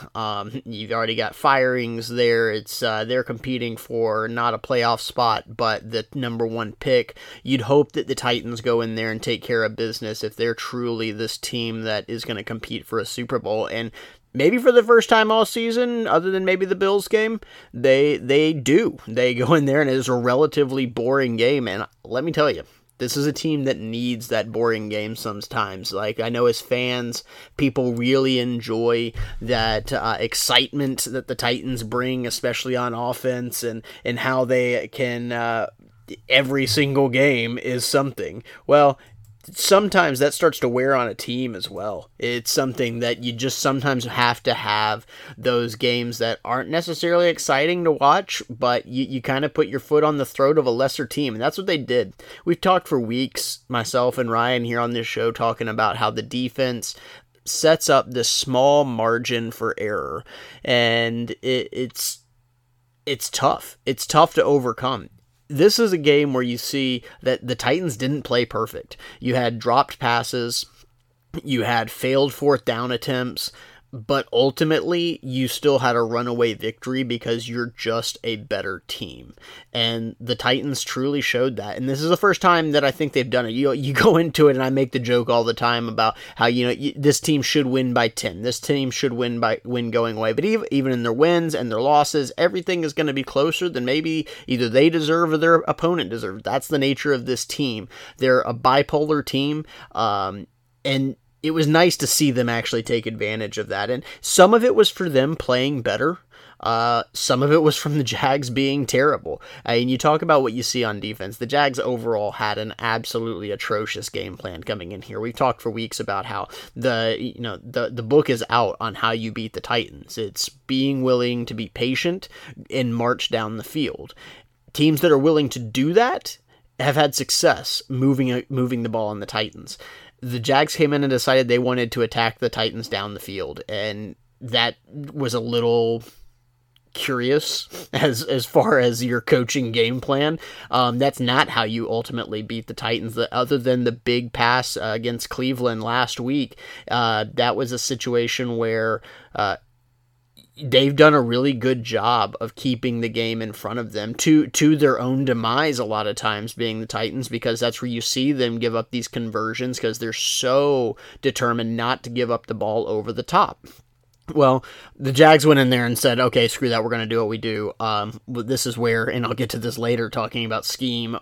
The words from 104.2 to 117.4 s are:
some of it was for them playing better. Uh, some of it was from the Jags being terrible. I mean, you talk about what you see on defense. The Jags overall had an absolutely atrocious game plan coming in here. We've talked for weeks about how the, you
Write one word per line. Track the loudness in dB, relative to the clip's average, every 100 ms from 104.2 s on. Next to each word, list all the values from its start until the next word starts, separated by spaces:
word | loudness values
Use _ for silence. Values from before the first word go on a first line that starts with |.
some | 2 6 8
of | 8
it | 6 4
was | 4
for | 2 0
them | 2 2
playing | 0 0 0 0 -2
better. | -2 0 -2 -4 _ -20 -20 -8
Uh, | -2 0 2 0 -2
some | -4 0 2
of | 4
it | 6
was | 4 2
from | -2 -2
the |
Jags | -2 0 0 0 -2
being | -2 0 0 0
terrible. | 2 2 0 -4 -10 -12 -10 -2
I | 0
mean, | 0
you | 2
talk | 2 2
about | 4 4
what | 2
you | -2
see | -4 -2
on | -2 -4
defense. | -8 -8 -10 -8
The | -2
Jags | 0 2 0
overall | -4 -2 -2 -2 -2
had | -4 -4 -4
an | -6 -6
absolutely | -4 -4 -4 -6 -6 -6 -8
atrocious | -6 -4 -4 -4 -8 -8
game | -8 -10 -10
plan | -12 -10
coming | -8 -8 -10
in | -14
here. | -12 -8
We've | -6
talked | -2 -2 -2
for | -4
weeks | -6 -6 -6
about | -4 -4 -6
how | -8 -10 -14 -16 -4
the, | -2 0 0 -2
you | -6 -8